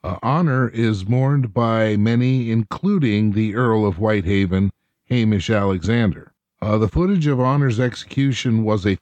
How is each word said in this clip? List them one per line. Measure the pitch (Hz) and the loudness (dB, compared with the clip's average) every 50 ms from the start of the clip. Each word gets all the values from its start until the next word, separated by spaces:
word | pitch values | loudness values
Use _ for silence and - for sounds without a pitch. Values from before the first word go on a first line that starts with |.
| - | -8
Uh, | 92 95 - | -8 -8 -4
Honor | - 117 139 165 180 156 127 131 123 113 | -2 -2 0 0 0 0 0 0 0 -2
is | - 117 117 113 110 95 92 101 | 0 -2 0 0 0 -2 -2 -2
mourned | 123 127 131 135 143 143 127 110 - | 0 0 2 2 0 0 -2 -2 -2
by | 120 117 113 113 113 110 107 107 | -2 0 0 2 2 2 2 2
many, | 104 104 113 117 120 123 127 131 131 120 113 | 2 2 2 2 2 2 2 0 0 -2 0
including | 113 113 107 _ - - - 196 208 190 139 117 104 104 110 107 | -2 -2 -2 _ -8 -4 -2 -2 0 0 0 2 2 2 0 0
the | 95 107 110 107 98 | 0 0 -2 -2 0
Earl | 117 127 117 113 110 107 | 0 0 2 2 2 2
of | 101 87 | 0 0
Whitehaven, | 82 107 110 107 101 85 92 101 98 98 87 92 95 98 98 - _ _ _ _ _ _ _ | 0 0 0 0 0 0 0 0 0 2 2 2 0 0 0 -2 _ _ _ _ _ _ _
Hamish | 123 123 113 110 107 98 - - | -2 0 2 2 0 0 0 0
Alexander. | 113 104 101 98 95 90 80 98 117 120 113 101 80 - - - _ _ _ _ _ _ | 0 0 2 0 -2 -2 -2 0 0 2 0 0 -2 -4 -12 -20 _ _ _ _ _ _
Uh, | - 107 107 | -4 -2 0
the | 107 110 | 0 0
footage | 98 - 156 175 190 202 180 151 | 0 0 0 0 0 0 0 0
of | 147 139 123 | 0 0 0
Honor's | 127 127 135 143 143 131 110 110 | 0 0 2 2 0 0 0 0
execution | 127 123 - - - - - 139 139 139 123 - - 131 113 110 110 | -2 -2 -4 -8 -16 -8 -4 -2 0 0 0 -2 -2 0 0 0 2
was | 107 107 107 90 | 0 0 0 0
a | 101 95 - | -2 -2 -2